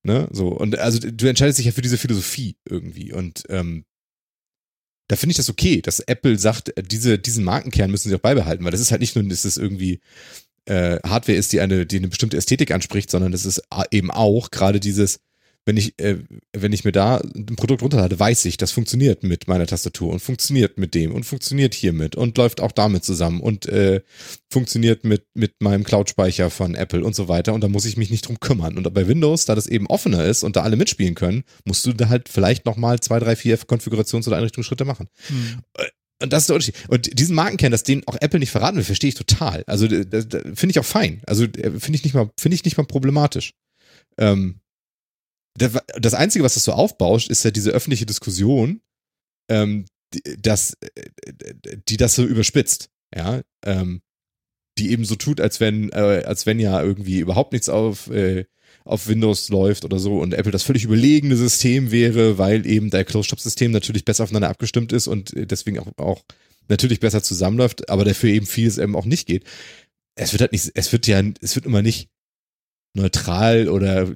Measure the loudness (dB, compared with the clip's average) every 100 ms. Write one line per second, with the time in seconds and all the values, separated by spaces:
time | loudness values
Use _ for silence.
0 | 0 0 -2 -2 -4 -2 -2 0 0 0
1 | -4 0 0 4 2 2 0 -2 -2 -2
2 | 0 -2 -2 -6 -8 -10 -10 -10 -10 -14
3 | -12 -8 -8 -10 -8 -6 -4 -8 -14 _
4 | _ _ _ _ _ _ _ _ _ _
5 | -6 -2 0 0 -2 0 2 2 0 -6
6 | -4 0 2 2 2 0 -8 -10 -6 -2
7 | 2 2 0 -2 -2 -2 -2 0 2 0
8 | -2 0 2 2 0 -2 -2 -2 0 0
9 | 0 0 -2 -2 -4 -2 -4 -2 -4 -4
10 | _ -20 -20 -20 _ _ -2 0 2 0
11 | 0 -2 2 2 2 0 2 0 0 -2
12 | -2 -2 -2 0 0 0 0 -2 -2 -4
13 | -2 0 0 -2 -4 -6 -6 -6 0 0
14 | 0 2 4 4 0 0 2 2 0 2
15 | 0 0 _ _ _ _ 0 0 0 -2
16 | -2 -2 -8 -20 _ -4 -2 0 2 2
17 | 2 2 -2 -10 -10 -4 0 0 2 2
18 | 2 2 2 2 0 -2 -2 -2 -2 2
19 | 2 2 0 -2 0 0 0 -2 -4 -6
20 | -4 -4 -6 -4 0 2 2 0 -2 0
21 | -2 -4 -8 -8 -4 0 0 2 -2 0
22 | -4 -2 -2 2 2 2 -2 2 2 2
23 | -2 -2 0 0 -2 -4 -2 2 4 2
24 | -2 -20 -18 -20 _ -2 0 2 2 2
25 | 2 0 _ -2 -2 _ 0 2 2 0
26 | 2 0 0 2 -2 0 -4 -4 -2 -2
27 | -2 -4 0 0 0 0 0 0 -2 -2
28 | -2 -2 -4 -8 -2 0 0 -4 -2 0
29 | 2 4 4 2 2 0 0 -2 0 0
30 | 2 2 2 0 0 0 2 2 0 0
31 | -2 0 -2 -2 -6 _ -4 -2 -2 2
32 | 2 2 0 2 2 2 -2 -2 0 0
33 | 0 0 0 0 2 0 0 -2 0 -2
34 | 0 -2 -2 -2 -2 -4 -8 -4 -4 -6
35 | -12 _ -8 -6 -6 -10 -16 -10 -10 _
36 | _ _ 0 2 2 2 0 -6 -2 -2
37 | 0 0 2 2 0 2 2 2 0 -2
38 | -2 -4 0 0 0 0 0 0 -2 0
39 | -2 -2 0 2 2 -4 -4 0 2 2
40 | 0 -4 -4 -8 -8 -2 2 2 2 -2
41 | -2 -4 -2 0 0 -2 -6 -4 -4 -2
42 | 0 0 -2 -4 -4 -2 -2 -2 -2 -2
43 | 0 2 0 -2 -8 _ _ _ _ _
44 | _ 0 2 2 0 -6 _ _ _ _
45 | _ _ _ _ _ -2 0 0 -6 0
46 | 0 2 2 2 2 2 0 2 2 2
47 | 2 4 2 0 0 2 0 -2 -2 -4
48 | -4 -6 -6 0 2 4 2 -2 _ _
49 | _ _ _ _ -2 0 2 -2 -8 _
50 | _ -14 -12 -2 0 2 0 -8 -18 -16
51 | -20 -18 -20 -18 -18 -18 -16 -10 -6 0
52 | 2 2 2 2 2 0 0 -4 -6 _
53 | _ -8 -6 -6 -10 _ -4 -2 -2 -8
54 | _ _ _ _ _ _ _ -4 0 0
55 | 0 -2 -2 0 0 2 0 0 -2 0
56 | 2 2 0 -2 0 2 2 2 0 -2
57 | -2 -2 2 0 0 -2 0 0 0 -4
58 | -6 -2 0 -2 -6 _ _ _ -6 -4
59 | 0 2 2 0 0 2 2 2 -2 -2
60 | -2 -2 0 0 0 0 0 0 2 4
61 | 6 6 4 2 2 2 2 2 2 4
62 | 4 4 4 4 2 2 2 0 2 0
63 | 0 -2 -2 -6 -6 0 0 0 0 -2
64 | 0 -2 0 0 -2 -2 -2 -2 0 -2
65 | -2 -4 -6 -8 -6 -6 -4 -6 -8 -6
66 | -4 -4 -8 _ _ _ 0 2 2 2
67 | 2 0 -2 -2 0 2 0 0 -2 2
68 | 2 4 4 2 0 0 0 2 -2 -2
69 | 0 -2 0 -4 -4 -20 -20 -20 _ _
70 | _ -8 -4 0 0 0 -4 -4 -2 0
71 | 2 2 2 -2 -6 -4 0 2 2 -2
72 | -10 _ _ _ _ _ _ _ _ -4
73 | -2 -2 -4 0 4 4 2 0 2 0
74 | -2